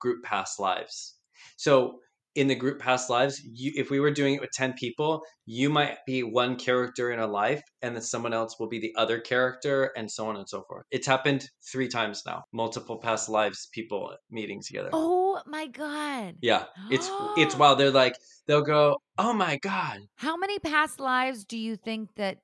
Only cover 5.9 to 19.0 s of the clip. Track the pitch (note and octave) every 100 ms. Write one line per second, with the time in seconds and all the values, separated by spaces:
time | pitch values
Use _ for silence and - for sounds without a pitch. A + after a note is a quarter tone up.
5.9 | G#2+ - B2+ A#2 A#2+ B2 B2 - B2 B2
6.9 | B2+ A#2+ A#2 A2 G2+ A2 D3 - _ A#2+
7.9 | A#2 A2+ A#2+ A#2 A2+ A2+ - A2 A#2 A2+
8.9 | - A2 A#2 - B2+ B2+ B2+ C#3+ C3+ C3+
9.9 | A2+ A2 - A2 G2+ G2 G2 - F#2 -
10.9 | B2+ C#3 C3 D3 C#3 - _ - C3 B2+
11.9 | B2 G#2+ G2 F2 E2 - A2+ A2+ A2+ -
12.9 | A2 A#2 A2+ A2 G#2+ G#2 G2 - A2+ -
13.9 | G2+ F2+ F#2 _ A2+ G#2 - - - -
14.9 | D#4+ E4 F4+ F#4+ F#4 - D#4 D#4 B3 D4+
15.9 | D4 D4 C4 F#3+ - A#2+ G2+ - F3+ A2+
16.9 | C3 - - - - D3+ C3+ C#3+ C3+ C#3
17.9 | C3+ B2+ - - - - D3 D3 D3+ D3
18.9 | C#3